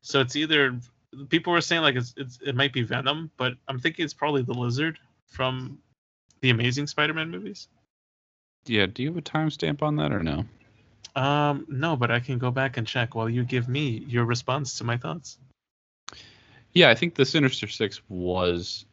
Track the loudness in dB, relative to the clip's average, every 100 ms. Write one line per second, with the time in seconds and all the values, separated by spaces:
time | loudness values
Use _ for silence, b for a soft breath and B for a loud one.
0 | 2 2 2 0 2 4 4 0 -12 _
1 | _ -18 -2 0 2 2 2 2 4 2
2 | -4 -8 -12 -8 -4 0 0 0 -2 -2
3 | -2 -4 -6 _ -4 -4 -10 -4 -4 -2
4 | -6 -2 0 0 0 -2 -2 0 -2 -4
5 | _ _ _ -4 -2 -2 -8 -14 _ _
6 | _ _ _ _ 2 4 2 -2 -4 0
7 | 0 0 -6 -8 -12 -14 -18 _ _ _
8 | _ _ _ _ _ _ -2 2 2 0
9 | -4 -4 -4 0 0 0 -2 0 0 0
10 | 0 0 -2 -2 -4 -10 _ _ _ _
11 | -10 -2 2 2 2 0 -4 -4 -2 0
12 | 2 0 0 -2 0 0 -2 -2 -4 -2
13 | -2 -2 -2 0 0 0 0 -2 -2 -4
14 | -2 0 2 0 0 -4 -4 -6 -4 -4
15 | -4 -8 -12 -20 -20 _ _ _ _ _
16 | -20 B B B B B B 6 8 8
17 | 4 2 2 4 2 0 -8 -2 -4 -4
18 | _ -6 -2 0 2 0 -4 -12 -16